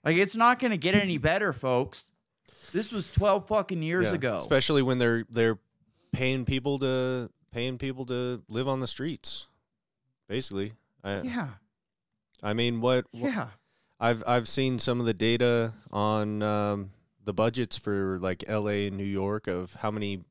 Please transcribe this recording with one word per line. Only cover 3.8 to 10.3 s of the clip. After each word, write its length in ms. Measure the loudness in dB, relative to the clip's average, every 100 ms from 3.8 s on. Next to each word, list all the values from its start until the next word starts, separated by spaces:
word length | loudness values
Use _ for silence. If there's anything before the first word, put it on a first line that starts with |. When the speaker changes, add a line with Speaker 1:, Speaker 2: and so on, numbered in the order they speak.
Speaker 1:
years 260 | 0 2 2
Speaker 2:
Yeah, 60 |
Speaker 1:
ago. 240 | 2 0 -2
Speaker 2:
especially 420 | 2 2 4 4
when 160 | 4 4
they're, 260 | 4 2 0
they're 300 | 2 2 2 _ _ _ _ _
paying 320 | -2 0 0
people 340 | 0 0 0 0
to, 480 | 0 0 0 -2 -6 _ _
paying 240 | -6 -4 -4
people 280 | -6 -6 -6
to 360 | -4 -4 -6 -6
live 200 | -4 -2
on 120 | -2
the 60 | -4
streets, 600 | -6 -8 -6 -8 -10 -12 _ _ _ _ _ _ _
basically. 440 | _